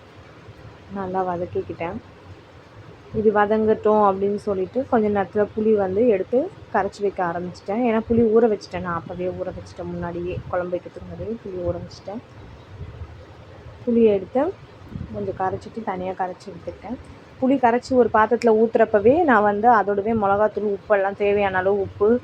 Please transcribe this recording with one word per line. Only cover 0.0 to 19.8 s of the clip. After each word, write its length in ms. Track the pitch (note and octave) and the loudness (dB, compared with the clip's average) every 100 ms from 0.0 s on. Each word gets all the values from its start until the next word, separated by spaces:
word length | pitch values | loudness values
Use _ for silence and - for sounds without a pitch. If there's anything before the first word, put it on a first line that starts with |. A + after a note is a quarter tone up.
| - - - - - - - - - G3 | -14 -20 -20 -20 -20 -20 -20 -20 -14 -10
நல்லா 240 | F#3 F#3 F#3 | -6 -4 -4
வதக்கிக்கிட்டேன். 680 | F3 F3 G3 F3 E3 E3+ A3 - - - - - - - - - - - A3 | -4 -6 -6 -8 -8 -8 -10 -14 -20 -20 -20 -20 -20 -20 -20 -20 -20 -10 0
இது 100 | G#3+ G#3 | 2 4
வதங்கட்டும் 680 | G#3 A3 A3 A3 G#3 G#3+ G3+ | 2 2 2 2 2 4 4
அப்படின்னு 320 | F#3+ G3+ G3+ G#3+ | 2 -2 -2 -4
சொல்லிட்டு 320 | F#3+ F3+ B3 C#4 | -4 -4 -4 0
கொஞ்ச 160 | A#3+ G#3+ G3+ | 2 2 0
நேரத்துல 280 | F#3+ G#3 G#3 | -2 -2 -2
புளி 180 | A3 A3 G#3 | 0 2 2
வந்து 180 | F#3+ F#3+ B3 F#3+ | 2 2 2 2
எடுத்து 240 | F#3 B3 F4+ - - | 0 -2 -2 -6 -4
கரைச்சி 260 | G#3 G3 - G3+ | -2 -2 -4 -4
வைக்க 140 | F#3+ F3 | -2 -4
ஆரம்பிச்சிட்டேன். 540 | F3 F3+ - - A3 B3 | -4 -8 -10 -6 -2 0
ஏன்னா 100 | A3 A3+ | 0 2
புளி 140 | A#3 A3+ | 2 4
ஊற 140 | A3+ A3+ | 4 4
வச்சுட்டேன், 320 | G3+ - F3+ F3+ | 0 -6 -8 -6
நான் 120 | E3+ | -6
அப்போவே 280 | E3+ F3+ F3+ F3+ | -6 -8 -6 -6
ஊற 80 | F#3 F3 | -8 -10
வச்சுட்டேன், 320 | - - F3 | -14 -12 -10
முன்னாடியே 420 | F3 F3 F3 F3+ - - | -8 -8 -6 -8 -8 -6
குழம்பு 260 | F3+ F3+ F3 | -6 -4 -6
வைக்கிறதுக்கு 320 | F3 - F3+ | -8 -16 -14
முன்னாடியே 300 | E3+ F#3+ A3+ | -10 -8 -8
புளி 160 | G3+ F3+ F3 | -10 -6 -4
ஊற 60 | E3+ F3 | -6 -8
வச்சுட்டேன். 360 | - - A3 - - - - - - - - - - - - - - - - B3 | -14 -14 -14 -14 -20 -20 -20 -20 -16 -14 -14 -16 -18 -20 -20 -20 -20 -20 -8 0
புளியை 240 | A#3 A3 G3 | 4 4 4
எடுத்து 240 | F3+ B3+ D#4+ - - - - - - G#3+ | 0 -2 -2 -4 -14 -20 -14 -12 -10 -8
கொஞ்சம் 220 | G3 - | -8 -4
கரைச்சிட்டு 400 | F#3+ F#3+ - A#3 G#3+ | -4 -6 -10 -10 -8
தனியா 240 | F#3 F#3 F#3 | -6 -6 -6
கரைச்சி 260 | F#3 F3+ G3 | -6 -8 -16
எடுத்துக்கிட்டேன். 440 | F3 - - F#3+ B3+ - - - - | -14 -14 -12 -12 -12 -14 -20 -20 -2
புளி 160 | C4 C4+ | 0 4
கரைச்சி 280 | A#3 A#3+ - B3+ | 2 2 2 2
ஒரு 80 | A3+ A3 | 4 4
பாத்திரத்துல 380 | A3 A3+ A#3 A3 | 2 4 4 4
ஊத்துறப்பவே 520 | A3+ - A3 G#3 G#3+ D#4 D#4+ | 4 4 4 4 4 4 6
நான் 160 | A3 G#3 | 4 4
வந்து 180 | G#3 A#3 | 4 4
அதோடவே 340 | A3+ | 4